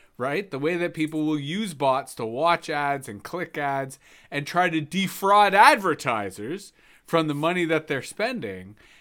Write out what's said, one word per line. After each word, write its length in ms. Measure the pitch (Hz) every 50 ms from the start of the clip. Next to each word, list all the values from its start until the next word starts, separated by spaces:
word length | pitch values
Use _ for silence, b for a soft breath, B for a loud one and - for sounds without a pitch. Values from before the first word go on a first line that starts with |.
| _ _ _
right? 340 | - 120 135 147 190 196 -
The 80 | 143 135
way 180 | 143 160 175
that 160 | 170 175 170
people 320 | - 160 156 151 156 156 151
will 140 | 156 156 147
use 340 | 139 143 165 208 226 190
bots 440 | 156 127 147 135 131 139 - - -
to 100 | - 120
watch 420 | 110 117 131 160 170 170 165 - -
ads 400 | 151 147 143 143 139 135 135 120
and 140 | 104 98
click 340 | - - - 180 170 170 -
ads 440 | 156 143 139 139 135 135 135 - - b b b b b b
and 160 | - 143 143
try 240 | - - 175 180 180
to 100 | 165 160
defraud 720 | 147 - 170 190 190 180 - - 196 196 202 208 208 196 190
advertisers 1200 | 196 233 285 302 226 190 175 147 - - 131 113 107 101 95 92 104 104 123 175 202 - - _ b b b b b b
from 220 | b 170 165 160 151
the 60 | 143
money 300 | 143 151 170 180 180 170
that 220 | 160 160 151 156
they're 160 | - 143 131
spending. 720 | - - - - 208 254 254 208 120 101 95 92 92 98 107 b b b b b